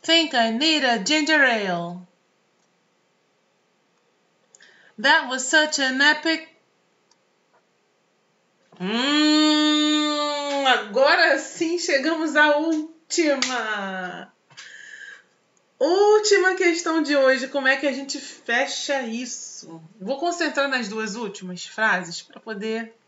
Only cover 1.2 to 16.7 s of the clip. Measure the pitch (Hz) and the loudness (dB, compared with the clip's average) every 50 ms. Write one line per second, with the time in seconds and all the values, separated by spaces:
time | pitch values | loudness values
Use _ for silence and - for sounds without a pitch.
1.2 | 302 294 311 302 277 254 233 220 208 190 180 170 170 170 175 180 180 _ _ _ | 2 2 4 4 4 4 2 0 -2 -2 -2 -4 -4 -8 -10 -12 -16 _ _ _
2.2 | _ _ _ _ _ _ _ _ _ _ _ _ _ _ _ _ _ _ _ _ | _ _ _ _ _ _ _ _ _ _ _ _ _ _ _ _ _ _ _ _
3.2 | _ _ _ _ _ _ _ _ _ _ _ _ _ _ _ _ _ _ _ _ | _ _ _ _ _ _ _ _ _ _ _ _ _ _ _ _ _ _ _ _
4.2 | _ _ _ _ _ _ _ _ - - _ _ _ _ _ - 220 277 302 320 | _ _ _ _ _ _ _ _ -20 -20 _ _ _ _ _ -2 2 4 4 4
5.2 | 294 254 254 262 262 - - 311 302 302 302 - 277 262 262 262 285 294 302 302 | 4 0 -4 -4 -4 2 2 2 2 2 0 -2 -2 -2 0 2 4 4 4 2
6.2 | - 330 320 320 320 - _ _ _ _ _ _ _ _ _ _ _ _ _ _ | 0 -2 -2 -2 -4 -12 _ _ _ _ _ _ _ _ _ _ _ _ _ _
7.2 | _ _ _ _ _ _ _ _ _ _ _ _ _ _ _ _ _ _ _ _ | _ _ _ _ _ _ _ _ _ _ _ _ _ _ _ _ _ _ _ _
8.2 | _ _ _ _ _ _ _ _ _ _ _ _ 180 185 214 233 254 277 294 302 | _ _ _ _ _ _ _ _ _ _ _ _ -8 -4 -4 -2 -2 0 2 2
9.2 | 302 302 302 302 302 302 302 302 302 302 302 302 302 302 302 302 302 302 294 294 | 4 4 4 4 4 4 4 2 2 2 2 2 2 2 2 0 0 -2 -2 -2
10.2 | 294 294 294 285 285 285 285 277 277 269 247 220 214 208 202 269 262 294 330 370 | -2 -4 -4 -4 -4 -4 -4 -2 2 2 2 0 0 -4 0 2 4 4 4 4
11.2 | 330 330 277 - - - - - 339 330 339 349 - - 311 269 262 320 330 320 | 4 2 2 0 -2 -10 -6 -4 -4 -2 -2 -4 -2 0 0 0 0 0 -2 -2
12.2 | 320 311 254 302 302 302 294 294 311 330 320 311 302 - - _ _ _ - - | -4 -2 2 4 4 4 4 2 2 0 -2 -2 -4 -8 -14 _ _ _ -2 0
13.2 | 330 302 285 254 254 254 254 240 220 220 208 208 196 190 190 185 180 180 175 175 | 2 2 2 0 -2 -4 -4 -4 -4 -4 -6 -6 -6 -8 -8 -8 -8 -10 -10 -12
14.2 | 190 190 _ _ _ _ - - - - - - - - - - - - - - | -16 -18 _ _ _ _ -20 -20 -20 -20 -20 -20 -20 -20 -20 -20 -18 -20 -20 -20
15.2 | _ _ _ _ _ _ _ _ _ _ _ _ 254 302 349 381 403 415 427 427 | _ _ _ _ _ _ _ _ _ _ _ _ 0 2 4 4 6 6 6 6
16.2 | 415 - 392 359 359 381 381 370 370 349 | 6 4 4 4 4 2 2 2 2 2